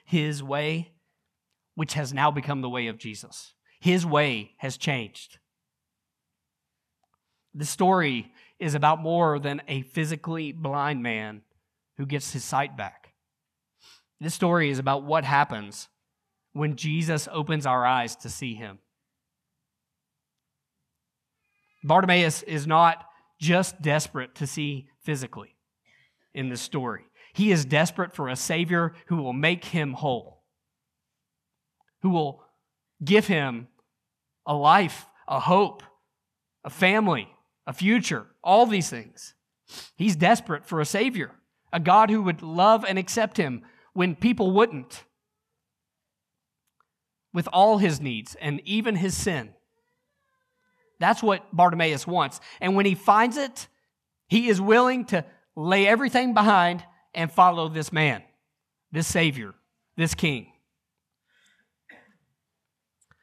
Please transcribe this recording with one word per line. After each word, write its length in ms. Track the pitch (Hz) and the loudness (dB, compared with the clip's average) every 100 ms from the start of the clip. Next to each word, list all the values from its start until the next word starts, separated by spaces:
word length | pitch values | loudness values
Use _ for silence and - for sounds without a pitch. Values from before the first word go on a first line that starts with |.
his 380 | - 170 151 143 | -4 -2 -2 -4
way, 500 | 139 139 151 160 170 _ _ _ _ _ _ _ _ | -6 -4 -4 -4 -8 _ _ _ _ _ _ _ _
which 200 | - 156 | -8 -6
has 200 | 151 135 | -6 -6
now 160 | 135 151 | 0 0
become 300 | 147 143 139 | 0 -6 -6
the 80 | 127 | -6
way 180 | 123 117 | -6 -6
of 120 | 110 | -8
Jesus. 560 | 113 107 - - - _ _ _ | -14 -16 -18 -20 -20 _ _ _
His 260 | 165 180 170 | 0 0 2
way 480 | 147 147 117 104 - | 0 0 -2 -8 -12
has 180 | 135 131 | -12 -8
changed. 640 | - 135 107 - - _ _ _ _ _ _ _ _ _ _ _ _ _ _ _ _ _ _ _ _ _ _ | -4 -4 -6 -14 -20 _ _ _ _ _ _ _ _ _ _ _ _ _ _ _ _ _ _ _ _ _ _
The 100 | 143 147 | -10 -8
story 680 | - 185 190 156 120 107 _ _ - | 0 2 2 2 -2 -8 _ _ -8
is 160 | 165 | -6
about 260 | 147 147 160 | 0 2 2
more 380 | 160 170 165 147 | 0 2 2 0
than 240 | 143 143 - | -4 -8 -8
a 140 | 135 | -8
physically 680 | 127 - 156 160 170 165 156 | -8 -6 -4 -6 -8 -8 -8
blind 500 | 165 151 143 143 139 | -8 -6 -4 -4 -4
man 400 | 120 110 107 107 _ _ _ _ _ - | -4 -6 -8 -14 _ _ _ _ _ -12
who 100 | 139 | -8
gets 260 | 143 - | -8 -8
his 120 | 131 | -12
sight 320 | - 135 143 135 | -6 -4 -4 -8
back. 380 | 98 - _ _ _ _ _ _ _ _ _ _ _ - | -14 -14 _ _ _ _ _ _ _ _ _ _ _ -12
This 140 | 151 | -10
story 360 | - 180 175 151 | -2 0 2 0
is 80 | 131 | -2
about 260 | 135 139 | -2 -2
what 200 | 143 160 | 0 -2
happens 640 | 135 139 147 113 101 104 - _ _ _ _ _ _ | 2 2 2 -2 -12 -16 -20 _ _ _ _ _ _
when 240 | 147 151 139 | -6 -4 -4
Jesus 520 | 156 156 165 156 - | -4 -4 -2 -4 -6
opens 360 | 165 156 160 139 | -8 -4 -4 0
our 200 | 127 123 | 0 2
eyes 300 | 127 120 - | 0 -2 -8
to 120 | 117 | -14
see 260 | - 131 | -10 -10
him. 260 | 110 110 95 _ _ _ _ _ _ _ _ _ _ _ _ _ _ _ _ _ _ _ _ _ _ _ _ _ _ _ _ _ _ | -10 -14 -18 _ _ _ _ _ _ _ _ _ _ _ _ _ _ _ _ _ _ _ _ _ _ _ _ _ _ _ _ _ _
Bartimaeus 580 | 143 170 190 180 170 - | 2 4 6 4 4 0
is 240 | - 156 147 | -6 -6 2
not 420 | 165 165 165 - _ _ - | 4 4 2 -8 _ _ -6
just 400 | 151 175 190 - | 0 2 0 -4
desperate 540 | 151 151 - 139 127 - | -2 0 -2 -10 -12 -10
to 100 | 139 | -10
see 420 | 160 147 139 139 _ | -6 -6 -8 -12 _
physically 540 | - 147 127 - - _ _ _ _ _ _ _ _ | -8 -8 -8 -16 -20 _ _ _ _ _ _ _ _
in 140 | 143 131 | -10 -8
this 120 | 120 | -8
story. 440 | - 143 127 98 - _ - | -8 -8 -6 -10 -14 _ -12
He 200 | - 208 | -2 2
is 120 | 175 | 2
desperate 500 | 131 151 165 - 175 | 2 2 0 -2 -6
for 140 | - 135 | -6 -6
a 80 | 127 | -6
Savior 580 | - 165 170 175 165 165 - | -4 -2 0 0 -2 -4 -6
who 100 | 170 | -4
will 160 | 131 | -4
make 340 | 127 151 175 - | -2 -2 -2 -4
him 280 | 175 151 | -4 -4
whole, 480 | 127 147 120 - - _ _ _ _ _ _ _ _ _ _ _ _ _ _ _ _ | -4 -4 -4 -8 -20 _ _ _ _ _ _ _ _ _ _ _ _ _ _ _ _
who 80 | 190 | -2
will 340 | 170 147 135 _ _ _ _ _ - | 0 -2 -8 _ _ _ _ _ -10
give 240 | 147 208 208 | 2 2 2
him 400 | 175 139 117 127 _ _ _ _ _ _ _ | 0 -2 -6 -14 _ _ _ _ _ _ _
a 100 | - | -6
life, 520 | 147 147 185 175 - - _ - | 2 6 6 4 -4 -20 _ -6
a 100 | 139 | -4
hope, 460 | - 180 196 - - _ _ _ _ _ _ _ | 2 4 4 -2 -20 _ _ _ _ _ _ _
a 60 | - | -14
family, 600 | - 185 214 208 139 98 _ _ _ - | 0 2 2 2 0 -4 _ _ _ -14
a 60 | |
future, 540 | 131 185 233 - 135 104 _ | -2 2 2 0 -6 -10 _
all 240 | 175 196 240 | 4 6 6
these 240 | 202 156 | 2 -2
things. 440 | 120 107 - - _ _ _ _ - - | -6 -14 -20 -20 _ _ _ _ -20 -16
He's 220 | - 202 165 | -4 0 2
desperate 480 | 175 226 - 151 | 4 2 0 -8
for 160 | - 165 | -6 -4
a 60 | 147 | -2
Savior, 500 | 202 262 247 127 - _ _ - | -2 -2 -4 -8 -12 _ _ -8
a 60 | 170 | -4
God 320 | 160 196 220 | 4 6 6
who 120 | 220 | 4
would 200 | 190 165 | 0 -2
love 420 | 165 170 196 220 | -4 4 6 6
and 140 | 214 285 | 2 -4
accept 380 | 180 233 220 220 | -2 -2 -2 0
him 260 | 156 120 - _ _ | -2 -4 -10 _ _
when 240 | 185 180 160 | -2 -2 2
people 340 | 220 233 190 | 0 2 2
wouldn't, 520 | 190 233 151 127 - - _ _ _ _ _ _ _ _ _ _ _ _ _ _ _ _ _ _ _ _ _ _ | 4 4 2 -14 -20 -20 _ _ _ _ _ _ _ _ _ _ _ _ _ _ _ _ _ _ _ _ _ _
with 140 | 175 - | -6 -2
all 260 | 180 208 214 | 4 4 4
his 220 | 190 143 | 2 0
needs 360 | 139 113 104 - | -6 -8 -10 -10
and 240 | 151 143 | -8 -8
even 320 | - 208 226 196 | -4 -4 -2 -2
his 180 | 190 | -2
sin. 400 | - - 156 107 - _ _ _ _ _ _ _ _ _ _ _ _ _ - | -4 -4 -4 -8 -16 _ _ _ _ _ _ _ _ _ _ _ _ _ -2
That's 240 | 175 226 | 0 2
what 320 | 220 190 - | 2 0 -2
Bartimaeus 520 | 160 175 170 165 143 - | 4 4 4 0 0 -2
wants. 340 | 175 139 - - - | -2 -2 -4 -20 -6
And 140 | 180 | 0
when 120 | 196 196 | 2 2
he 80 | |
finds 420 | 185 - 208 240 277 | 2 4 4 4 0
it, 320 | 269 - - _ _ _ _ _ - | -8 -10 -20 _ _ _ _ _ 0
he 200 | 214 240 | 0 2
is 120 | 196 | 2
willing 440 | 196 226 254 254 - | 4 6 4 2 -2
to 200 | 190 143 _ _ | -4 -4 _ _
lay 320 | - 156 196 202 | -6 0 4 4
everything 460 | 226 269 247 254 | 4 2 0 2
behind 520 | 214 208 202 175 175 - _ _ | 4 6 6 4 0 -10 _ _
and 160 | - 165 | -6 -2
follow 380 | - 180 170 160 | 6 6 6 -2
this 240 | 156 151 | -4 -4
man, 300 | 156 151 107 - _ _ _ _ _ _ | 0 0 0 -8 _ _ _ _ _ _
this 140 | 151 165 | -6 -2
Savior, 480 | 185 165 135 104 - _ _ _ - | 0 0 0 -10 -16 _ _ _ -2
this 180 | 165 | -2
King. 380 | - 170 131 101 _ _ _ _ _ _ _ _ _ _ _ _ _ _ - _ _ _ _ _ _ _ _ _ _ _ _ | 0 -2 -2 -8 _ _ _ _ _ _ _ _ _ _ _ _ _ _ -20 _ _ _ _ _ _ _ _ _ _ _ _